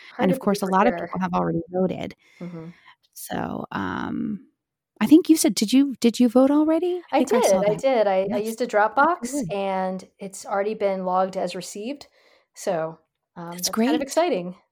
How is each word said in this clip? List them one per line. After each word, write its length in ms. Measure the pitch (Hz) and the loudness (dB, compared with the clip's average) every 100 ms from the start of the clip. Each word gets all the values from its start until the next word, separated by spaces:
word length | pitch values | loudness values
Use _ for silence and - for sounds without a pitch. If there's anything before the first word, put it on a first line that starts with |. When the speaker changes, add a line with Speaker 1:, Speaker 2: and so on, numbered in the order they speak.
| - - | -18 -2
Speaker 1:
And 100 | 254 | 0
of 80 | 269 | 2
course, 220 | - 202 | 0 -2
a 60 | 190 | 0
lot 200 | 190 196 | 2 2
of 60 | |
Speaker 2:
Hundred 160 | 170 170 | 0 -6
percent 0 | |
for 0 | |
sure. 0 | |
Speaker 1:
people 100 | 180 | -4
have 120 | 180 | -2
already 280 | 180 170 165 170 | 0 0 -2 -4
voted. 460 | 180 185 - - - _ _ | -2 -2 -2 -8 -12 _ _
Speaker 2:
Mm-hmm. 280 | 175 170 165 - _ _ _ | -14 -14 -16 -18 _ _ _
Speaker 1:
So, 520 | - - - - - - | -18 -10 -8 -6 -8 -8
um, 760 | - 92 90 - - - 214 - _ _ _ _ _ | -6 -6 -4 -6 -6 -6 -8 -12 _ _ _ _ _
I 60 | 220 | 6
think 220 | 311 - | 6 6
you 80 | 320 | 4
said, 180 | 302 190 | 4 0
did 180 | 202 | 2
you, 220 | 254 285 233 | 4 2 2
did 200 | 240 220 | 0 4
you 100 | 247 | 4
vote 220 | 247 269 | 6 6
already? 500 | 294 311 320 349 359 - | 4 4 2 0 -4 -2
I 60 | 285 | 0
Speaker 2:
I 40 | - | 2
Speaker 1:
think 80 | |
I 80 | 480 | 2
saw 220 | 427 190 | 4 2
Speaker 2:
did. 60 | 202 | 2
I 40 | |
Speaker 1:
that. 20 | 208 | 0
Speaker 2:
did. 320 | 269 247 202 | 0 2 2
I, 220 | 190 196 | 2 0
I 40 | 208 | -2
Speaker 1:
Nice. 20 | |
Speaker 2:
used 220 | 220 220 | -4 -4
a 60 | 240 | -2
Dropbox, 760 | 208 214 277 302 349 240 285 | 2 2 4 2 2 -4 -4
Speaker 1:
That's 0 | 185 | -4
good. 20 | |
Speaker 2:
and 560 | 202 196 190 185 185 - _ | -4 -2 -2 -2 -6 -12 _
it's 260 | 196 - 269 | -14 -14 -6
already 280 | 202 202 214 | -2 -2 -2
been 300 | 202 190 185 | -2 0 0
logged 320 | 185 190 185 | 0 0 -2
as 180 | 180 185 | -6 -6
received. 520 | 175 202 220 285 - _ _ _ _ | -10 -10 -10 -12 -14 _ _ _ _
So, 460 | - - 170 160 160 _ _ _ - | -10 -4 -4 -4 -8 _ _ _ -16
um, 160 | 170 | -14
Speaker 1:
That's 120 | 175 | -4
Speaker 2:
that's 160 | 185 196 | -2 0
kind 160 | 240 311 | 2 0
of 60 | |
Speaker 1:
great. 0 | |
Speaker 2:
exciting. 540 | 269 330 349 202 180 180 _ | 0 0 2 0 -4 -12 _